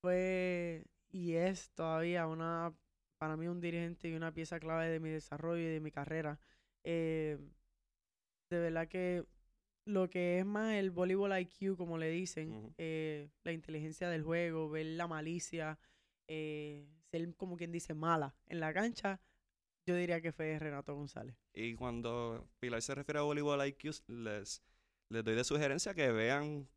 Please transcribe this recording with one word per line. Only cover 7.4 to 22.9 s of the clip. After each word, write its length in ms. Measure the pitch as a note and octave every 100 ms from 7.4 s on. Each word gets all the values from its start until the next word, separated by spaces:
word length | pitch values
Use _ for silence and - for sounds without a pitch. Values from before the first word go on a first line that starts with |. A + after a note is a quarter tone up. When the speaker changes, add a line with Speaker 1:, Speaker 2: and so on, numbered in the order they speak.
| C#3+ - _ _ _ _ _ _ _ _ _
Speaker 1:
de 80 | F3
verdad 300 | E3+ E3 E3
que 360 | F#3 F3+ F3+ - _ _ _ _ _
lo 240 | - G3 F3+
que 280 | F#3 F3 F3+
es 80 | F#3+
más 280 | G#3 A3
el 160 | G#3+ F#3+
voleibol 460 | F3 F3+ F#3+ G3+ F#3+
I 80 | F3+
Q, 300 | - F#3+ F#3
como 220 | F3 E3
le 100 | D#3+
dicen, 420 | E3+ F3+ - D#3+
Speaker 2:
Ujú. 240 | G#2+ A2 -
Speaker 1:
eh, 520 | E3 D#3+ D#3 D3+ D3 _
la 80 | -
inteligencia 560 | E3 - D#3 D#3 D#3 F3
del 140 | E3
juego, 480 | D#3 E3+ E3+ D#3+ D#3
ver 160 | D#3 D#3+
la 200 | D#3+ E3+
malicia, 720 | D#3+ D#3 E3+ - E3 D#3 D#3 _ _ _ _ -
eh, 580 | D#3 D#3 D3+ D3+ D3 C#3+ D#3 _
ser 240 | E3+ E3+ E3
como 200 | F#3 F3
quien 160 | E3+
dice 220 | E3+ -
mala 400 | D#3 D#3+ E3 C#3+ - _
en 140 | F3
la 120 | D#3
cancha, 480 | D#3+ A3+ A3+ G3+ F#3+ _ _ _ _ _ _ -
yo 100 | F3
diría 240 | F3 E3+
que 120 | E3
fue 260 | D3+ D#3 D#3
Renato 360 | D#3 C#3+ C#3+
González. 420 | C#3+ C#3+ - A2+ A#2+ _
Speaker 2:
Y 220 | - A2+
cuando 760 | A#2 B2 A#2 A#2 A#2+ A#2 A#2 A#2 _
Pilar 200 | B2 A#2
se 120 | A2+